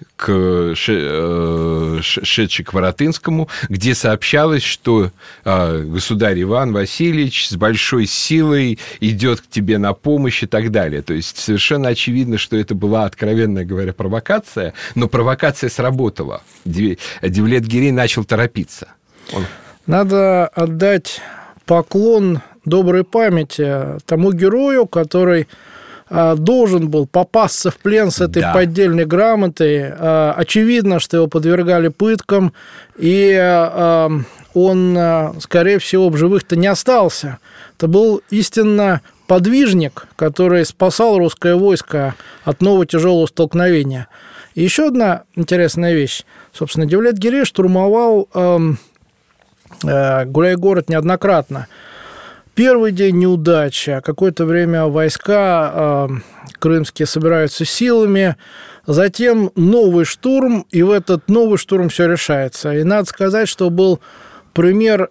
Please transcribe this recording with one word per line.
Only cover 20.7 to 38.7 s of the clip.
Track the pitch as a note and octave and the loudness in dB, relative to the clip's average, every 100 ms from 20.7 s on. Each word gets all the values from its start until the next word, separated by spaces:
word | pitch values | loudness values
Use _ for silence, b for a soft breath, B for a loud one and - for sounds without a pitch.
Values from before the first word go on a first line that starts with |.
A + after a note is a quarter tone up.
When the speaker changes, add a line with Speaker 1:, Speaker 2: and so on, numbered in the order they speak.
| D#3+ G3 G3 - - B B B B - | 0 0 0 -2 -14 B B B B 0
Speaker 2:
поклон | E3+ D#3+ G3 A3 A3+ F#3+ D#3+ B _ | 0 2 0 2 2 2 -2 B _
доброй | - F3+ F3+ F3+ | -2 0 2 0
памяти | F3+ A3+ A3 F3 D3+ - C#3+ C#3 C#3 D3 - | 0 0 2 0 -2 -4 -4 -4 -6 -8 -4
тому | E3 F#3+ | 0 2
герою, | F3 F#3 A#3 C#4 C4+ A3+ | 2 2 2 2 2 0
который, | E3+ D#3 F3+ F3+ E3+ D3+ B B B B B B | -2 -2 2 2 2 -2 B B B B B B
а, | E3+ E3 D#3+ | 0 2 2
должен | D#3+ B3+ A3 F3+ D#3+ | 2 2 2 2 0
был | D3+ C#3 | -2 0
попасться | F3+ F3+ A3+ G#3 - F#3 | 0 0 2 0 0 -4
в | - | -4
плен | G3 G#3+ G3+ | 0 0 0
с | - | 0
этой | F3 E3+ | -2 0
Speaker 1:
Да. | E3+ | 0
Speaker 2:
поддельной | F3+ F3+ E3 F#3+ E3 D#3 | 2 2 2 0 0 0
грамотой. | F3 A3+ A3 F#3+ - D#3 D3 C#3 | 2 2 2 0 0 0 0 -4
А, | C#3+ E3 D#3+ D3+ D3+ | -4 0 2 0 -2
очевидно, | E3+ G#3+ A3 A#3+ G3+ F3 | 0 0 2 2 2 0
что | - E3+ | 0 0
его | D#3+ | 0
подвергали | E3 D#3 F3 E3+ F3 E3 | 0 0 0 2 2 0
пыткам, | D3 G#3+ A3 - G3+ F#3 - B B B - | 0 0 0 0 0 0 -2 B B B -4
и, | E3 G3 G3 F#3+ | 0 2 4 4
а, | F3+ F3 E3 F3+ E3+ E3 D#3+ D3+ B2+ B B | 4 2 2 0 2 2 2 -2 -6 B B
он, | F3+ F#3 F#3 F3+ F3 | 0 2 4 2 2
а, | E3+ E3 D#3 E3 | 2 0 -2 -8
скорее | - F3 F3 G3+ | -2 0 2 0
всего, | - F#3+ F#3 | 0 0 2
в | D3+ | 2
живых-то | E3+ G3 - E3+ | 2 2 0 0
не | F#3+ | 0
остался. | F#3+ - B3 F#3 - C#3+ B2+ B B B B | 0 2 2 2 -2 -10 -12 B B B B
Это | E3 | 0
был | F#3 A3 G#3 - | 4 2 0 -2
истинно | G#3 F#3+ A3 G#3+ | -2 -2 0 2